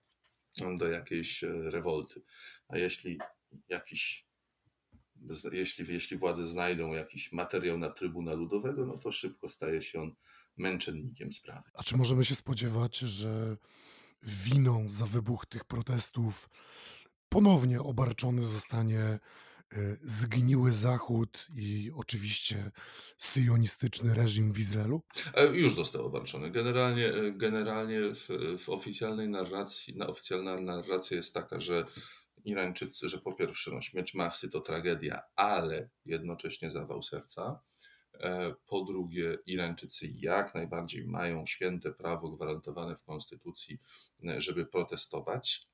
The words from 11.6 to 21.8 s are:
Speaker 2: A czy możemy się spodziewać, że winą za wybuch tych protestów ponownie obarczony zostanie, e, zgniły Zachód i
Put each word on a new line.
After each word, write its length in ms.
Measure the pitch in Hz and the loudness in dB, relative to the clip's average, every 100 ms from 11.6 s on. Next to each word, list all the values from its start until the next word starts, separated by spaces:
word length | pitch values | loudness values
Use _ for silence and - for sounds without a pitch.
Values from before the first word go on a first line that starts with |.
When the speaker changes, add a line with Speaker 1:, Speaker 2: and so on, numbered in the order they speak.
| - | -14
Speaker 2:
A 100 | - | -2
czy 140 | - 127 | 2 4
możemy 280 | 120 131 123 | 4 4 4
się 100 | 131 | 4
spodziewać, 600 | - 113 120 113 120 - | 2 -2 0 0 0 0
że 600 | 127 98 110 110 113 107 _ - - - - _ | -2 -2 -2 -2 -4 -6 _ -20 -20 -20 -20 _
winą 640 | 113 101 101 139 127 113 107 | -8 -4 4 6 8 4 2
za 160 | 104 110 | -2 0
wybuch 400 | 117 107 117 - | 0 0 -2 -4
tych 200 | 113 - | -12 -6
protestów 840 | 120 117 123 - 123 113 101 - - - - - - - _ _ | -4 0 4 4 4 0 -2 -10 -20 -20 -20 -20 -20 -20 _ _
ponownie 520 | 196 202 170 123 123 | 8 10 10 8 4
obarczony 600 | 139 117 120 113 123 123 | 0 0 0 2 2 2
zostanie, 560 | 117 107 - 113 113 110 | 2 2 2 2 2 2
e, 200 | 110 107 - - - - _ 101 101 104 | 2 -2 -6 -20 -20 -20 _ -4 -4 -4
zgniły 720 | - 110 117 120 127 135 123 | 0 2 4 4 6 6 6
Zachód 720 | 110 120 123 - 117 110 - - 139 | 6 4 2 2 0 0 -4 -12 -8
i 360 | 104 104 | -4 -4